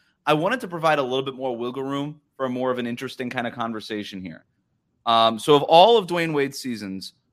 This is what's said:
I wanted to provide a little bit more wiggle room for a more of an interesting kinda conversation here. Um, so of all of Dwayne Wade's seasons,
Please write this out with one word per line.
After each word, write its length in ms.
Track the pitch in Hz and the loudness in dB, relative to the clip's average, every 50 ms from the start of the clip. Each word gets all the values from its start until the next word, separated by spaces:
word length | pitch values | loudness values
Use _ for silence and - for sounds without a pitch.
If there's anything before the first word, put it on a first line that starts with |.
| _ _ _ _ _ | _ _ _ _ _
I 80 | 147 151 | 2 2
wanted 240 | 151 165 202 254 254 | 2 2 0 -2 -4
to 60 | 240 | -6
provide 320 | 175 175 160 156 160 156 147 | -8 -6 0 2 2 2 2
a 40 | 135 | 0
little 200 | 123 127 135 135 | 0 -2 -2 -2
bit 100 | 135 131 | -4 -8
more 240 | 127 135 131 120 | -6 -6 -6 -6
wiggle 240 | 113 120 123 127 139 135 | -4 -6 -6 -6 -6 -6
room 380 | 139 139 139 143 151 147 - _ _ _ | -6 -6 -6 -6 -8 -10 -14 _ _ _
for 80 | - 135 | -6 -6
a 40 | 127 | -4
more 200 | 123 127 127 127 | -4 -2 -2 -2
of 80 | 127 | -2
an 80 | 123 120 | -2 -4
interesting 460 | 120 120 - 135 120 - - 127 120 | -4 -6 -8 -8 -10 -10 -8 -10 -8
kinda 180 | 127 127 120 117 | -6 -6 -6 -6
conversation 720 | - 123 113 117 113 107 101 - 110 104 101 - 104 92 | -6 -6 -6 -6 -6 -8 -8 -8 -8 -8 -8 -10 -12 -12
here. 240 | 92 85 78 - _ _ _ _ _ _ _ _ _ _ _ _ _ | -12 -14 -14 -16 _ _ _ _ _ _ _ _ _ _ _ _ _
Um, 320 | 117 113 113 113 113 113 104 | 2 4 4 4 4 2 0
so 160 | - - 147 | 4 4 6
of 80 | 139 143 | 6 6
all 340 | - 160 170 190 226 233 | 6 8 8 10 8 8
of 80 | 226 185 | 4 2
Dwayne 280 | 160 175 175 165 160 151 | 0 -2 -2 -2 0 0
Wade's 260 | 143 139 135 135 - | 0 -2 -2 -4 -8
seasons, 540 | - 127 117 104 104 95 95 95 - - - _ _ _ | -10 -8 -8 -8 -8 -8 -8 -10 -12 -14 -18 _ _ _